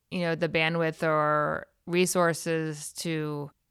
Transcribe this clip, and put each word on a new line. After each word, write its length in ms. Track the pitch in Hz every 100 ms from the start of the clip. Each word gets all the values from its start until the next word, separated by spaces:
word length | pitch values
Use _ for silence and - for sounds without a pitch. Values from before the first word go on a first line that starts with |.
| _
you 100 | 180
know, 140 | 170
the 140 | 165 170
bandwidth 540 | 165 160 165 165 160
or 640 | 160 156 151 151 151 156 - _ -
resources 1080 | 175 180 180 170 160 170 165 160 151 -
to 560 | - 170 160 151 147 147 - _